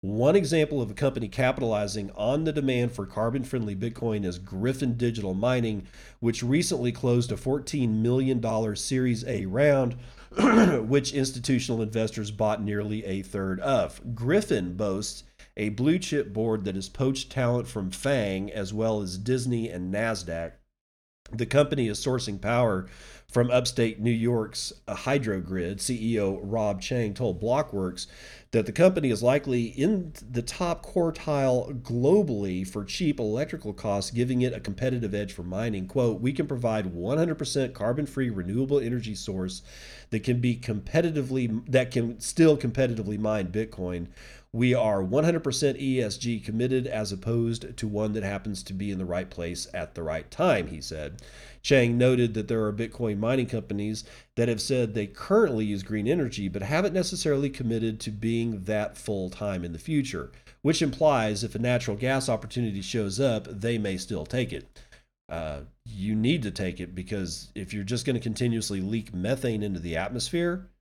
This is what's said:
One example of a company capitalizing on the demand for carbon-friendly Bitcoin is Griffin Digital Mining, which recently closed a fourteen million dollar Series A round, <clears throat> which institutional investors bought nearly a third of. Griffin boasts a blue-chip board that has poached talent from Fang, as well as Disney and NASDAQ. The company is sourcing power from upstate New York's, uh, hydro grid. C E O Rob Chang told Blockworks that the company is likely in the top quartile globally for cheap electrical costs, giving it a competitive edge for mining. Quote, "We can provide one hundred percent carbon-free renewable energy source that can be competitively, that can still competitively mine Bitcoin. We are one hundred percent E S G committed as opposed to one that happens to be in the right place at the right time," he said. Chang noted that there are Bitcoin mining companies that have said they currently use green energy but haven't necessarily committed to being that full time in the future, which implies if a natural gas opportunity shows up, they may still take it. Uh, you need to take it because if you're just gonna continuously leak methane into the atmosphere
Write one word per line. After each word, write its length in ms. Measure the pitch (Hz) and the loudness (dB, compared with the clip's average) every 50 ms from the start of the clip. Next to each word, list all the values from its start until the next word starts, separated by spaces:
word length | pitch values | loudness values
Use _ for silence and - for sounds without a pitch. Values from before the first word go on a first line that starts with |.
| - | -4
One 340 | 95 104 110 120 139 170 | -2 0 4 4 6 6
example 460 | 202 185 139 151 165 151 147 151 139 120 | 6 4 4 4 4 2 2 2 -2 -2
of 80 | 101 | -2
a 40 | 101 | -2
company 340 | - 143 139 135 - 113 98 | 0 0 0 0 0 -6 -6
capitalizing 800 | - - 131 127 131 - - 117 110 104 104 98 98 107 101 98 | -2 2 2 2 2 2 0 0 2 0 0 0 -2 -4 -6 -6
on 340 | - - 107 117 135 151 160 | -6 -2 0 0 2 2 2
the 80 | 160 147 | 0 0
demand 400 | 147 139 135 131 123 120 120 120 | 0 2 2 2 2 2 0 -2
for 140 | - 101 | -4 -8
carbon-friendly 720 | 92 - - 110 117 120 139 123 123 - 127 113 104 101 | -6 -2 -2 0 0 0 -2 -4 -2 -2 -2 -2 -2 -4
Bitcoin 500 | 95 101 117 113 - - 117 110 107 98 | -4 -4 -6 -4 -4 -2 -2 0 0 0
is 120 | 92 87 87 | -2 -4 -4
Griffin 600 | 95 95 95 95 104 127 135 131 147 127 120 117 | -8 -8 -6 -2 0 0 0 0 0 -2 0 2
Digital 340 | 123 120 117 113 104 95 92 | 0 0 0 0 -2 -2 -2
Mining, 540 | 95 104 123 127 127 117 113 107 101 92 - - - - - - _ | 0 2 2 2 2 0 0 -2 -4 -6 -10 -16 -20 -20 -20 -14 _
which 220 | - 117 117 - 123 | 0 0 0 0 0
recently 500 | 120 127 156 175 - 180 135 120 123 117 | 2 2 2 2 2 0 0 0 -2 -2
closed 400 | - - 127 120 120 120 120 107 | 0 2 4 4 4 4 2 -2
a 60 | - | -4
fourteen 640 | - 131 135 147 135 - - 147 127 117 107 110 110 | -2 -2 -2 -2 -2 -4 -2 0 2 2 2 4 4
million 360 | 117 123 131 131 131 131 120 | 4 4 4 4 2 2 2
dollar 380 | 117 113 110 110 113 110 104 | 0 0 0 0 0 0 -2
Series 480 | 98 - - 135 131 127 127 117 110 117 | -4 -4 -2 0 2 2 2 2 0 -2
A 220 | 117 123 101 98 | -4 -4 -2 -2
round, 500 | 95 92 120 143 151 143 135 131 123 123 123 - - - - - - - | -2 2 4 6 6 6 6 4 2 -2 -4 -10 -16 -18 -18 -20 -10 0
<clears throat> 0 | - - 285 220 220 226 180 156 123 110 | 4 6 8 8 8 8 8 6 2 0
which 280 | 110 131 143 139 - - | 4 2 2 2 2 0
institutional 680 | 143 131 131 - 123 117 - 135 120 123 - 120 113 | 0 -2 -2 -2 -6 0 2 2 2 2 0 -2 -2
investors 500 | 113 107 104 113 110 110 110 - 107 104 | -2 0 0 0 0 0 -2 -4 -6 -6
bought 320 | 107 101 110 107 107 107 107 | -2 0 2 2 2 0 0
nearly 400 | 104 104 101 104 107 107 107 107 | -2 -2 -2 -2 -2 -4 -4 -4
a 160 | 95 95 98 95 | -4 -4 -4 -4
third 380 | - - 101 95 95 95 92 | -4 -4 -2 -2 0 -2 0
of. 540 | - 139 139 120 95 - - - - 123 120 | 0 2 4 4 2 2 -2 -10 -10 -8 -8
Griffin 600 | 113 117 123 156 202 214 - 165 113 92 90 87 | -4 0 2 4 4 4 4 0 0 0 -2 -2
boasts 480 | 92 107 101 95 98 104 - - - - - _ _ - - _ | -2 0 0 0 -2 -4 -6 -8 -12 -16 -20 _ _ -20 -20 _
a 140 | - 107 107 | -4 -4 -2
blue-chip 640 | 107 107 123 147 165 180 185 - - 147 139 - 98 | -2 0 2 4 4 2 2 -2 -2 -2 -2 -2 -2
board 320 | 107 110 113 110 110 95 | -2 0 0 0 0 0
that 80 | 101 92 | -2 -4
has 160 | 95 95 - | -4 -6 -8
poached 420 | - - 131 131 135 131 - - - | -4 -2 0 0 0 -2 -4 -6 -4
talent 340 | 135 127 120 120 123 117 | -2 0 2 2 0 -2
from 240 | 123 - 110 98 92 | -4 -6 -4 -4 -4
Fang, 640 | 92 - - 139 139 131 107 101 95 95 98 104 - | -6 -4 -2 0 2 2 2 0 0 -2 -4 -4 -6
as 220 | 110 98 95 107 | -6 -6 -4 -2
well 260 | 107 110 113 110 107 | 0 0 0 0 0
as 160 | 104 92 90 | -2 -4 -6
Disney 540 | 92 107 117 127 131 123 127 123 117 110 113 | -6 -2 0 0 0 0 0 -2 -2 -2 -4
and 200 | 85 90 90 90 | -6 -6 -6 -4
NASDAQ. 640 | 95 101 113 113 113 98 90 87 82 82 82 82 - - _ _ _ _ _ _ _ _ _ _ _ _ _ - - | -2 -2 0 0 -2 -4 -6 -6 -6 -6 -6 -8 -10 -14 _ _ _ _ _ _ _ _ _ _ _ _ _ -12 -6
The 140 | 110 120 | -6 -4
company 420 | 113 - 139 147 143 151 139 123 113 | 2 4 4 4 4 2 0 0 0
is 160 | 104 - - | -2 -2 -2
sourcing 340 | 135 127 123 120 - 101 98 | -2 -2 -2 -2 -4 -6 -4
power 480 | - 101 117 120 123 113 101 92 92 - - - - - - - - _ - | -2 0 2 2 4 2 2 0 -2 -6 -12 -20 -20 -20 -20 -20 -20 _ 2
from 180 | 127 120 123 | 2 4 6
upstate 480 | 120 123 123 123 - - 120 113 110 95 | 4 4 2 2 0 2 2 2 0 0
New 120 | 107 117 | 0 2
York's, 600 | 120 113 113 117 120 117 110 104 - - - - - - _ | 2 4 2 2 2 2 0 -2 -4 -8 -8 -8 -10 -12 _
uh, 80 | - 104 | -8 -8
hydro 460 | 95 - 123 135 147 127 110 101 95 | -6 -2 0 2 2 2 0 -2 -2
grid. 400 | 87 82 92 92 87 87 101 98 | -2 -2 -2 -2 -2 -2 -4 -4
C 340 | - - 127 117 110 113 117 | -4 -4 -2 -2 0 0 2
E 60 | 107 | 2
O 180 | 101 98 98 - - | 2 2 0 -2 -4
Rob 400 | 98 104 113 107 104 101 92 - | -2 0 0 2 0 0 -2 -2
Chang 320 | - 131 123 117 107 98 | -2 0 0 0 0 -2
told 260 | - 127 110 90 85 | -2 0 -2 0 0
Blockworks 680 | 101 110 123 143 151 - - 101 95 90 85 - - - - - - - - - - _ - | 0 2 2 2 2 0 -2 -2 -2 -2 -2 -6 -12 -14 -14 -20 -20 -20 -20 -20 -20 _ 0
that 140 | 117 107 | 0 0
the 60 | 101 101 | 2 2
company 380 | - 170 190 190 175 151 135 | 6 6 6 6 6 2 2
is 120 | 117 101 117 | 2 4 4
likely 420 | 120 131 147 143 - 127 123 117 | 4 4 4 2 2 0 0 0
in 480 | 113 120 127 135 180 220 196 175 160 156 - - 107 | -2 -2 0 2 2 2 2 0 -6 -10 -14 -14 -6
the 120 | 127 120 127 | -4 -4 -4
top 440 | - - - 185 175 170 - - | -4 -4 -2 -2 -2 -2 -4 -6
quartile 920 | - - 185 170 165 160 - - - 151 143 135 135 127 123 - - 143 123 | -4 0 0 0 0 0 -4 -4 -2 0 2 4 4 4 2 2 -2 -6 -10
globally 840 | 117 - 117 120 123 139 175 208 208 156 123 104 101 98 90 92 92 | -6 -4 -2 2 4 6 6 6 6 4 2 0 0 0 0 -2 -2
for 200 | 92 - 107 101 | -4 -4 -6 -6
cheap 340 | 95 - - 120 131 147 - | -6 -4 0 0 0 0 2
electrical 540 | 123 107 107 117 147 151 - 151 - 107 101 | 0 0 0 0 -2 -2 -4 -8 -8 -8 -10
costs, 400 | - - 110 101 101 95 - - | -6 -2 0 0 0 0 -2 0
giving 300 | 117 120 123 131 123 123 | 0 0 2 2 2 2
it 100 | 127 - | 2 0
a 80 | - | -2
competitive 540 | - - 98 - - 131 127 123 117 104 95 | -6 -6 -6 -2 -2 0 0 0 -2 -2 -2
edge 180 | 104 104 95 - | -2 -4 -4 -6
for 100 | - 87 | -10 -8
mining. 460 | 87 90 98 110 117 107 98 92 92 | -6 -4 -2 -2 -2 -2 -4 -6 -2
Quote, 320 | - 135 123 120 110 92 | 0 2 2 2 2 2
"We 120 | 113 123 127 | 0 -2 0
can 120 | - 165 | 0 -2
provide 480 | 147 143 123 120 117 110 110 101 92 87 | -2 -2 -2 0 0 0 2 0 -2 -4
one 240 | 85 85 101 135 156 | -4 -2 0 2 2
hundred 200 | 165 175 156 - | 2 2 0 -2
percent 360 | 147 127 - 147 131 120 120 | -4 -2 0 0 0 0 -2
carbon-free 540 | - 101 110 123 143 147 139 - - 135 123 | -2 0 0 0 0 -2 -4 -2 -2 -2 -2
renewable 500 | 110 95 87 87 98 117 135 135 143 143 | 0 -2 -4 -2 0 0 0 2 2 2
energy 360 | 127 117 123 123 110 110 107 | 2 2 -2 -2 -4 -4 -6
source 480 | 92 - - 98 95 92 92 92 - - - - - - - - - - - | -6 -6 -6 -4 -2 -2 -4 -4 -8 -14 -16 -20 -20 -18 -18 -18 -20 -12 -4
that 120 | - 110 - | -4 -2 0
can 180 | - 123 123 | 2 0 2
be 140 | 123 123 120 | 2 2 0
competitively, 1080 | 120 - - 110 104 - - - 156 175 170 156 151 135 127 131 131 123 117 110 113 120 - | 0 -2 -4 -4 -4 -4 0 2 2 2 4 2 0 -2 0 0 0 0 0 -2 -4 -4 4
that 220 | 123 139 127 120 | 4 4 4 4
can 300 | 123 131 117 117 120 107 | 0 0 0 -2 -4 -6
still 360 | - - - - 165 160 151 | -8 -8 4 6 8 8 8
competitively 600 | - - 139 127 - 135 123 120 110 107 95 107 101 | 6 2 -2 0 2 2 2 2 -2 -4 -4 -4 -2
mine 300 | 107 107 107 107 98 87 | 0 0 0 0 0 -2
Bitcoin. 600 | 87 104 110 110 - - 92 90 90 87 85 85 - - - - - - - _ - | -2 -2 -2 -2 -4 -6 -6 -4 -4 -4 -6 -8 -10 -16 -20 -20 -20 -20 -20 _ -2
We 200 | 113 120 127 123 | 2 4 4 4
are 300 | 123 113 107 104 98 95 | 4 4 4 2 2 0
one 220 | 92 104 139 151 | 2 2 4 4
hundred 180 | 165 175 165 160 | 4 4 2 0
percent 380 | 143 123 - - 143 131 - | -2 -2 2 2 2 2 2
E 200 | 139 135 131 127 | -2 0 0 2
S 160 | 123 107 98 | 0 0 -2
G 220 | - - 117 117 107 | -4 -4 -4 -4 -4
committed 480 | - - 107 113 120 127 131 131 123 | -4 -4 -2 0 2 2 2 2 0
as 240 | - - 110 107 104 | 0 -2 -4 -4 -4
opposed 680 | 98 95 - 113 117 117 117 117 117 117 - - 117 | -6 -6 -2 0 2 2 2 2 0 -4 -6 -12 -10
to 120 | - - 107 | -6 -6 -2
one 240 | 104 104 107 110 104 | 0 0 0 0 0
that 100 | 110 101 | -2 -2
happens 400 | 98 101 98 92 110 101 95 - | -2 -4 -4 -4 -6 -8 -6 -8
to 80 | - 98 | -8 -6
be 200 | 95 101 104 98 | -4 -4 -4 -2
in 60 | 92 | -4
the 60 | 95 | -4
right 240 | 87 87 90 92 90 | -2 -2 -4 -4 -6
place 380 | - - 85 85 87 85 - - - | -8 -6 -6 -6 -4 -6 -8 -8 -6
at 220 | 90 82 - - | -8 -8 -8 -8
the 80 | - 82 | -8 -6
right 260 | 78 78 80 80 - | -4 -4 -6 -6 -10
time," 380 | - - 156 185 147 104 87 71 | -2 0 4 4 4 4 2 -2
he 120 | 78 78 | -6 -10
said. 420 | 69 - 82 78 76 73 80 110 - - - - - - - - | -10 -10 -10 -8 -8 -10 -10 -14 -18 -18 -20 -20 -20 -20 -20 -10
Chang 360 | _ - 139 135 123 117 117 | _ 4 6 6 6 6 4
noted 380 | 120 123 127 127 123 120 117 104 | 4 4 6 6 6 4 2 2
that 120 | 110 104 | -2 -2
there 160 | - 117 110 110 | 0 0 0 0
are 60 | 107 104 | 0 0
Bitcoin 420 | 104 117 113 - - 123 113 104 | -2 -4 -6 -4 -4 -2 -2 0
mining 300 | 101 107 113 127 135 123 | 0 0 2 2 2 0
companies 580 | 110 - 113 - - 107 101 104 107 107 107 - - - - - _ _ | 0 -2 -6 -4 -4 -4 -2 -2 -2 -4 -4 -8 -14 -18 -20 -20 _ _
that 120 | - - 117 | 0 2 2
have 120 | 117 107 | 2 0
said 320 | - - 135 127 120 110 104 | 0 0 2 2 2 0 0
they 140 | 113 104 | -2 -4
currently 580 | 101 - - - - 190 214 233 170 127 110 110 | -4 -6 -12 -2 2 4 6 6 4 2 0 0
use 180 | 104 104 98 95 | 0 -2 -4 -4
green 240 | - 107 107 101 | -4 -4 -2 0
energy 400 | 113 151 175 147 120 101 - 101 | 2 2 2 0 -2 -2 -4 -4
but 140 | 95 - 104 | -4 -4 -4
haven't 320 | 95 101 143 160 185 208 160 | -4 0 0 2 2 2 2
necessarily 560 | 190 175 180 - 175 - 165 147 139 139 143 | 0 0 0 -2 -2 0 2 2 2 2 0
committed 500 | 135 - 131 117 113 113 110 113 110 110 | -2 -2 -2 0 0 0 0 0 -2 -2
to 100 | - - | -6 -8
being 540 | 107 104 110 113 117 113 113 117 113 101 92 | -8 -2 0 0 0 2 0 0 -2 -4 -4
that 340 | 98 107 107 104 104 - - | -2 -2 0 0 -2 -6 -10
full 320 | - - 107 98 95 90 | -6 -4 -4 -2 -2 -4
time 340 | 90 - 107 104 98 92 87 | -6 -4 -4 -4 -2 -2 -4
in 80 | 87 85 | -6 -8
the 60 | 78 | -8
future, 520 | - - 160 147 135 123 - 85 69 - - - - - - _ | -6 0 0 0 0 0 -2 -6 -8 -8 -14 -20 -20 -20 -20 _
which 220 | _ 139 160 - 170 | _ 2 4 4 2
implies 600 | 143 123 - 165 151 143 127 110 107 107 98 117 | 0 2 4 4 6 6 6 4 2 0 0 -2
if 120 | 113 - | -4 -4
a 40 | - | -2
natural 380 | 117 123 123 120 120 - 104 | 2 2 2 2 2 0 -4
gas 320 | 104 123 127 135 135 127 135 | -2 0 0 0 0 2 0
opportunity 540 | 120 107 - 107 - 123 120 113 101 98 95 | 0 -2 -2 -4 -4 -2 -2 0 -2 -4 -6
shows 360 | - - 117 107 98 95 104 | -4 -2 -2 -2 -2 0 2
up, 280 | 135 135 117 107 95 - | 2 2 2 0 -2 -6
they 300 | 92 98 98 117 120 113 | -10 -4 -2 -2 0 0
may 180 | 104 101 95 | 0 -2 -2
still 300 | 92 - - 110 87 76 | -4 -4 -4 -6 -6 -6
take 260 | - - 127 123 - 82 | -4 -2 -2 -2 -2 -4
it. 160 | 69 62 - _ - - _ - - _ _ _ _ _ _ | -10 -10 -12 _ -20 -20 _ -20 -20 _ _ _ _ _ _
Uh, 300 | - 82 82 78 73 71 69 - - _ _ | -8 -6 -6 -6 -6 -8 -10 -14 -18 _ _
you 280 | - 110 101 92 104 110 | -12 -8 -4 -2 0 0
need 280 | 107 110 120 - 165 123 | 2 4 4 2 2 0
to 80 | 104 | -4
take 300 | 95 - 104 92 85 - | -4 -4 -4 -4 -4 -6
it 140 | 90 85 - | -8 -10 -8
because 560 | - 90 - 107 101 92 87 78 - - - - | -10 -8 -6 -4 -4 -4 -6 -6 -10 -12 -14 -12
if 180 | - 98 87 - | -12 -10 -8 -8
you're 100 | 104 101 | -8 -4
just 220 | 98 120 117 120 | -4 -4 -2 -2
gonna 160 | 139 131 113 | 0 -2 -2
continuously 640 | - 117 110 - 127 123 117 113 104 - 104 98 92 | -2 -4 -4 -2 0 0 0 0 -2 -2 -4 -4 -2
leak 320 | 95 110 117 107 - 101 | -2 -2 -4 -4 -6 -6
methane 480 | 90 90 107 131 131 - 123 113 107 104 | -4 -2 -2 -2 0 0 -2 -2 -2 -2
into 180 | 107 95 87 | -2 -4 -4
the 160 | 80 87 80 | -4 -4 -4
atmosphere 720 | 80 90 104 120 120 - - - 170 170 175 175 185 185 - _ _ | -2 -4 -4 -4 -6 -6 -4 -2 -2 0 0 -2 -4 -8 -12 _ _